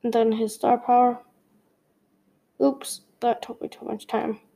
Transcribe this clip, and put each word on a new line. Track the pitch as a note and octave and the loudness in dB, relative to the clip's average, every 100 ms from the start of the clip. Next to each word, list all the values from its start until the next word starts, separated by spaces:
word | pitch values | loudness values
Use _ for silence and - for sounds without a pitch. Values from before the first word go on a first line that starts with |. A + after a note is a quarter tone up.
and | A#3+ | 0
then | A3+ A3+ | 2 2
his | A3 A3 | 2 -4
star | - - B3 | -2 2 2
power. | B3 B3 B3 A#3+ - _ _ _ _ _ _ _ _ _ _ _ _ _ | 4 4 4 0 -14 _ _ _ _ _ _ _ _ _ _ _ _ _
Oops, | C#4 C4 - - _ _ | 0 0 -12 -14 _ _
that | A#3+ A#3+ | -2 -2
took | - - | -6 -12
me | A#3 | -12
too | - A3+ | -12 -10
much | G#3+ - | -10 -6
time. | A3 A3+ G#3+ _ | -4 -4 -6 _